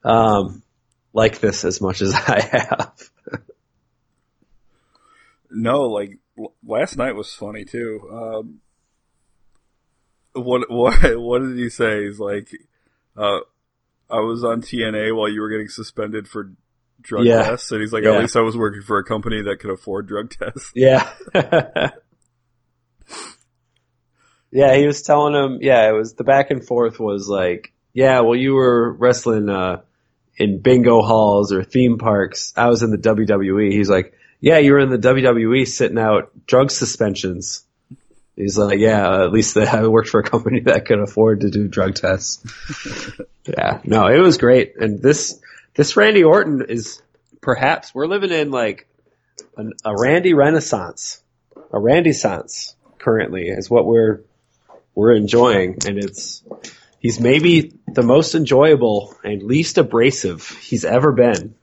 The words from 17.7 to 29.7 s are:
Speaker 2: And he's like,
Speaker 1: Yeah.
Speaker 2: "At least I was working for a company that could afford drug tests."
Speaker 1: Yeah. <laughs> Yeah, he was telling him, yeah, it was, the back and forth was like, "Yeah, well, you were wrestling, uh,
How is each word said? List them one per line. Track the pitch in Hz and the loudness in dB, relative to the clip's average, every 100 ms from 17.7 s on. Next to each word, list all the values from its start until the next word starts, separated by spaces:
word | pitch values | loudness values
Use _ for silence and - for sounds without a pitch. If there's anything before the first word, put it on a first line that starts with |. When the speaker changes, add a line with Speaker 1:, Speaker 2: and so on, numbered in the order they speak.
Speaker 2:
And | 107 | -8
he's | 107 | -6
like, | 113 | -2
Speaker 1:
Yeah. | 107 104 | 0 0
Speaker 2:
"At | |
least | 117 - | 0 0
I | |
was | 113 113 | -2 -2
working | 107 101 | -6 -6
for | 101 101 | -4 -4
a | |
company | 95 110 113 110 | -4 -8 -6 -6
that | 101 95 | -6 -8
could | 104 | -8
afford | 92 - 98 101 | -10 -8 -10 -8
drug | 104 113 | -10 -10
tests." | - - - - 123 | -12 -12 -12 -12 2
Speaker 1:
Yeah. | 131 160 - - - | 4 4 0 -12 -4
<laughs> | 185 175 165 - - - - _ _ _ _ _ _ _ _ _ _ _ - - _ _ _ _ _ _ _ _ _ _ _ _ | -4 0 -2 -2 -6 -6 -8 _ _ _ _ _ _ _ _ _ _ _ -20 -20 _ _ _ _ _ _ _ _ _ _ _ _
Yeah, | 127 139 135 | 2 4 6
he | 147 | 2
was | 143 | -2
telling | - 147 147 | 0 2 2
him, | 147 139 127 | 0 -2 -2
yeah, | 135 123 110 | 2 4 4
it | |
was, | 107 110 - | 2 -4 -4
the | 123 | 2
back | 139 139 | 2 2
and | 131 - | -4 -4
forth | 120 117 113 | -2 -2 -2
was | 110 101 98 | -6 -6 -4
like, | 101 90 87 - _ _ | -2 -2 -4 -12 _ _
"Yeah, | 123 131 127 | 0 4 4
well, | 117 123 | 4 2
you | 135 | 2
were | 135 127 120 117 | 2 2 2 0
wrestling, | 78 123 120 117 110 104 | 0 0 2 -2 -2 -2
uh, | 98 92 | -2 -4